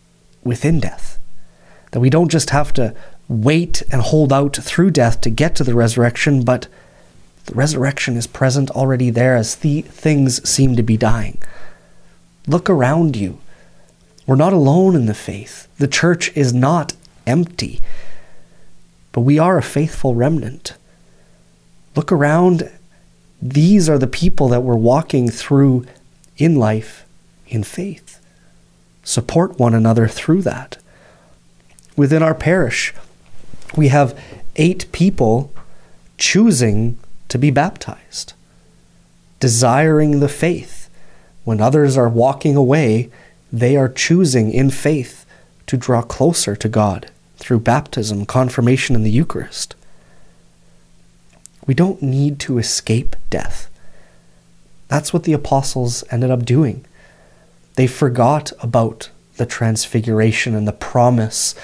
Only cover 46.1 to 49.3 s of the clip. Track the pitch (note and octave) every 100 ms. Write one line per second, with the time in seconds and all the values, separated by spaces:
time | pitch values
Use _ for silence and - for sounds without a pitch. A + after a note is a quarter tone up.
46.1 | - D#3 E3 - G2+ A2+ A2+ G#2 F#2 -
47.1 | _ _ - - A#2+ A#2 B2+ D3+ - G#2+
48.1 | G2+ G2+ B2+ C3 - A#2+ C3+ - A#2+ A2
49.1 | A2+ E3